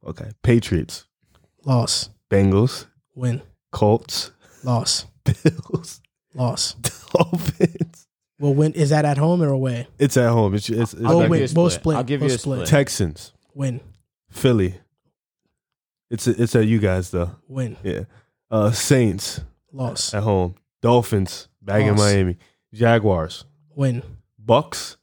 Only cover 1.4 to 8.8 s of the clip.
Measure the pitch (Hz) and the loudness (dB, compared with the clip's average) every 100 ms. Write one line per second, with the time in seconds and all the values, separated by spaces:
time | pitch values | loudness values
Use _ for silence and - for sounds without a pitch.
1.4 | _ _ 139 151 - - - _ _ 98 | _ _ -2 0 0 -4 -6 _ _ 2
2.4 | 98 98 123 - - _ _ - 123 - | 4 4 2 -2 -16 _ _ -6 -4 -4
3.4 | - _ _ - 107 113 - - - _ | -8 _ _ 0 2 2 -2 -10 -10 _
4.4 | _ _ 131 117 - - - _ - - | _ _ -4 -2 -2 -6 -8 _ -4 0
5.4 | 165 170 - 165 - - _ _ _ - | 0 -2 -8 -8 -8 -20 _ _ _ -6
6.4 | 123 - - - - - - 170 170 175 | -4 -4 -8 -6 -10 -10 -4 0 0 -2
7.4 | 165 - 170 - 160 - _ _ _ _ | -6 -4 -4 -4 -10 -10 _ _ _ _
8.4 | 143 139 151 151 | 0 2 2 2